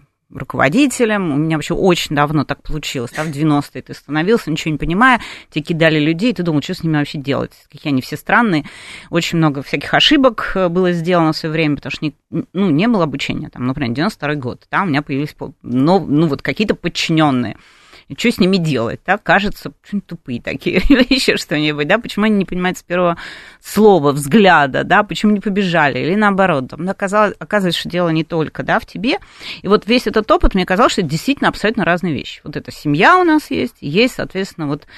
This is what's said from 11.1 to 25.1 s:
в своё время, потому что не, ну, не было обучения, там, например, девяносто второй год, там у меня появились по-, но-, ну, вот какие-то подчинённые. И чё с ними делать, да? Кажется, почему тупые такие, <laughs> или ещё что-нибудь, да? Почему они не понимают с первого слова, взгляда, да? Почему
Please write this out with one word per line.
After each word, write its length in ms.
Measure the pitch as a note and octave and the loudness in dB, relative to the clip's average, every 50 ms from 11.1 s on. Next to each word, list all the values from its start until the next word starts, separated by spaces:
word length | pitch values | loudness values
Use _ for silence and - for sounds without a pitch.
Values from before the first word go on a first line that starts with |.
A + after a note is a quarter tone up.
| F3+ E3+ D#3+ D#3 | 2 2 2 2
в 60 | D#3 | 0
своё 160 | - - D#3+ D3+ | -2 -4 -4 -2
время, 240 | D#3+ D#3+ D3+ C#3+ | 0 0 0 0
потому 140 | B2+ - C3+ | -2 -4 -10
что 140 | - - D#3 | -8 -6 -6
не, 80 | D3 - _ _ - G#2+ E3 - _ | -8 -8 _ _ -8 -8 -8 -6 _
ну, 180 | - F3+ G3+ F#3 | -2 0 0 2
не 160 | C#3 D3+ G#3 | 2 2 2
было 160 | B3 A#3 F#3+ E3 | 2 2 2 0
обучения, 460 | C#3+ - - - - C3 - D3+ - | 0 -2 -6 -6 -6 -6 -6 -8 -10
там, 180 | - - B2 | -10 -6 -6
например, 260 | B2+ C3+ - C#3 A#2 A#2+ | -6 -4 -4 -4 -4 -2
девяносто 240 | C3+ E3+ A3 - | -2 -2 -4 -4
второй 180 | - D3+ C#3+ D3+ | -6 -6 -6 -6
год, 300 | D3 A#2+ A#2+ - - _ | -4 -6 -8 -10 -10 _
там 200 | - C#3+ E3 G3 | -4 -4 -2 -2
у 20 | F3+ | 0
меня 120 | C3+ D3 D3+ | -2 -2 -2
появились 300 | - C#3 C3+ D3+ D3 - | -2 -4 -4 -4 -6 -8
по-, 200 | - C#3 A#2 - _ | -12 -14 -14 -14 _
но-, 380 | - A#2+ A#2+ B2+ C3+ E3 F#3+ F#3+ | -10 -4 0 2 4 4 4 2
ну, 280 | D3+ F#2+ C#3 D3+ E3+ | 2 2 2 2 2
вот 140 | D#3 C#3 - | 2 0 -4
какие-то 320 | - D3+ C3+ - G#3+ G#3+ A3 | -4 -8 -4 -2 -2 -2 -2
подчинённые. 800 | - - F3 - - - - E3 D#3 D#3 D3 C3 B2 A#2 G2+ - - _ _ _ _ _ _ - - _ - | -2 -4 -8 -6 -4 -2 0 2 2 2 2 2 0 -2 -4 -8 -14 _ _ _ _ _ _ -20 -20 _ -16
И 60 | C3+ | -12
чё 160 | - - A#3+ | -2 0 0
с 60 | A#3 | 2
ними 180 | - F#3+ F#3 G3 | 2 2 2 2
делать, 460 | F#3 E3 D#3 C3+ A#2 A#2 A2 C3+ - - | 2 0 0 0 0 -2 -4 -6 -8 -2
да? 120 | - F#3+ | -2 -2
Кажется, 520 | G#3+ - - E3 G3 G3+ G3 - - - C#3 | -2 2 2 2 2 2 0 -6 -8 -12 -16
почему 300 | - _ _ - G#3 G3 | -16 _ _ -8 -8 -8
тупые 420 | - - E3+ - _ - A#2+ A#2 | -8 -8 -16 -16 _ -10 -10 -8
такие, 360 | - - - - - F3 - F#3 | -6 -8 -8 -4 -4 0 0 2
<laughs> 100 | - - | 6 6
или 160 | C#4 B3 B3+ - | 6 6 6 2
ещё 260 | C4+ - - - - | 2 0 2 0 0
что-нибудь, 540 | - - - E3 D3+ D3+ D3+ D3+ C#3+ D3 D3+ | -2 -2 -4 -2 -2 0 -2 -2 -2 0 0
да? 80 | G3+ A#3+ | 0 0
Почему 260 | - - - G3+ G#3+ | 0 -4 -2 0 0
они 120 | A3 G#3+ | 2 2
не 80 | G3 F3+ | 2 0
понимают 320 | - F3 F3+ F3+ F#3 F3+ | -2 -4 -4 -2 -4 -4
с 60 | - _ | -6 _
первого 340 | - F3 F3+ F3+ E3+ E3+ - - - - - - - - _ | -4 -2 0 2 0 0 -2 -8 -16 -16 -18 -20 -20 -20 _
слова, 520 | _ - - G3+ A3 G#3 F#3+ E3 C#3+ C#3+ C3+ | _ -4 2 6 6 8 6 6 4 2 0
взгляда, 720 | D3+ C#3 C#3 - A3+ G3 F3+ E3+ D3+ C#3+ C3+ B2+ C#3 C#3 | 0 -2 2 4 6 6 8 6 6 4 2 0 -2 0
да? 180 | C#3+ F3 G#3 G#3 | 2 2 2 2
Почему 300 | - | 0